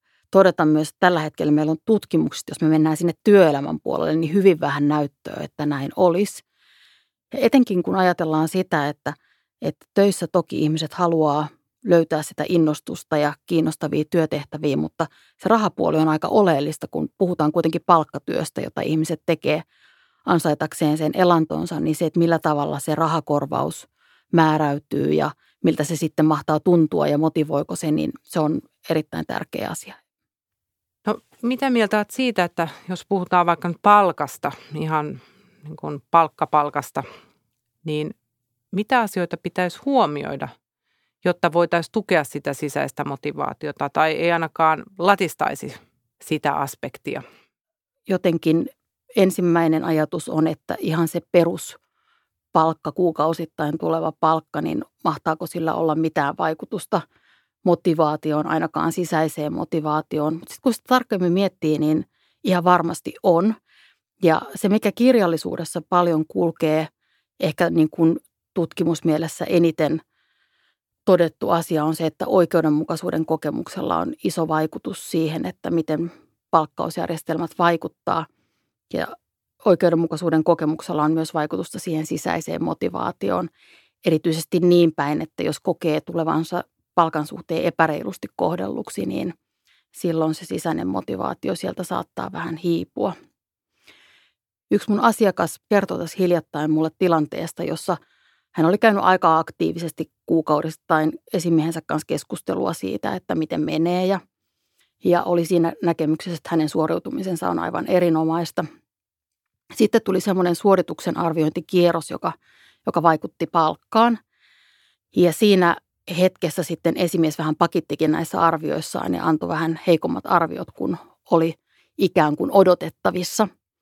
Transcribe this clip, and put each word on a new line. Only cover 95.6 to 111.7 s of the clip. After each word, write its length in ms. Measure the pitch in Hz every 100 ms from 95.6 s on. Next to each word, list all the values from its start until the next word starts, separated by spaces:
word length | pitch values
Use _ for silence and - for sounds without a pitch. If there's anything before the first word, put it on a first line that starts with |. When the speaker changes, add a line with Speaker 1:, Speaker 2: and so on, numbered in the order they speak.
| -
Speaker 1:
kertoi 300 | 202 - 175
tässä 180 | 165 -
hiljattain 520 | 180 170 - 151 151
mulle 200 | 156 160 -
tilanteesta, 640 | 185 160 151 - 165 -
jossa 320 | 175 160 - 170 _ _ _ _ _
hän 160 | - 160
oli 120 | 202
käynyt 240 | 226 202
aika 340 | 185 185 170 160
aktiivisesti 760 | 160 - 165 160 165 - 156 _ -
kuukaudestaan 840 | 165 156 151 160 - - 160 156 - _
esimiehensä 480 | 180 170 165 156 165 -
kanssa 200 | 156 -
keskustelua 640 | 151 - - - 185 -
siitä, 420 | - 190 - 208
että 200 | 190 -
miten 260 | 175 156 160
menee, 460 | 151 156 165 180 185
ja, 140 | 190 - _ _ _ _ _ _ _
ja 180 | 185 175
oli 220 | - 175
siinä 280 | 165 175 165 -
näkemyksessä, 540 | 170 165 151 160 180 165
että 120 | -
hänen 180 | 165 151
suoriutumisensa 800 | 165 156 170 - - 190 165 180
on 80 | 165
aivan 280 | 170 180 -
erinomaista. 800 | 185 175 160 160 165 165 - 160 - _ _ _ _ _ _ _ _ -
Sitten 280 | - 214 233
tuli 160 | 214 185
semmoinen 340 | 208 190 180
suorituksen 600 | 170 208 185 175 165 185 -
arviointikierros, 960 | 170 160 156 175 156